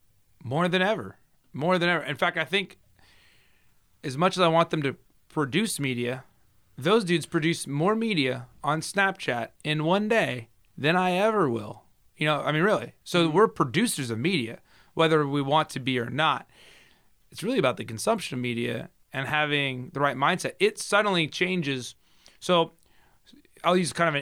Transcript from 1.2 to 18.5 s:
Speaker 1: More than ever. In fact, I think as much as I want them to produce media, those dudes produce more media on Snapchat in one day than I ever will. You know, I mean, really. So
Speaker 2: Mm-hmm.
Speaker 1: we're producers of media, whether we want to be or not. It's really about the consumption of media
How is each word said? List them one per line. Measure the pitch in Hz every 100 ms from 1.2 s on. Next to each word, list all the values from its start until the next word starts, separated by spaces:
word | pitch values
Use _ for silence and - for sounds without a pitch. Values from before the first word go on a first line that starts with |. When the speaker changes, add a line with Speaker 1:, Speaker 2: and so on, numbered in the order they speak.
| _ _ _
Speaker 1:
More | 127 160 185
than | 175
ever. | 165
In | 131 147
fact, | 175 165
I | 160
think | 196 185 - _ _ - _ _ _ _ _ _ _ _ _
as | 151 131
much | 185 180
as |
I | 170
want | 165 165
them | 160
to | 139 - _ _ _
produce | 156 139 147 220 -
media, | 139 120 120 131 - _ _ _ _ -
those | 139 226
dudes | 175 170 -
produce | 165 160 160 -
more | 143 180 220
media | 226 180 131 123 123 -
on | 143 156
Snapchat | - 202 196 185 - 120 117 - 151
in | 156
one | 156 196 214
day | 226 147 123 117 _ _ -
than | 139 180
I | 185
ever | 180 214 214 151
will. | 113 104 - _ _ _ _
You | 151
know, | 147
I | 135
mean, | 151
really. | 196 190 120 -
So | - 175 165
Speaker 2:
Mm-hmm. | 160
Speaker 1:
we're | 220
producers | - 143 147 233 - 123
of | 110
media, | 151 196 113 - _ _ _
whether | - 160 156 143
we | 143
want | 139 151 156
to | 143
be | 127 127
or | 117
not. | 135 156 127 - _ - - _ _ _ _ _
It's | -
really | 196 254
about | 131 107
the | 107
consumption | 113 - 220 - 127
of |
media | 123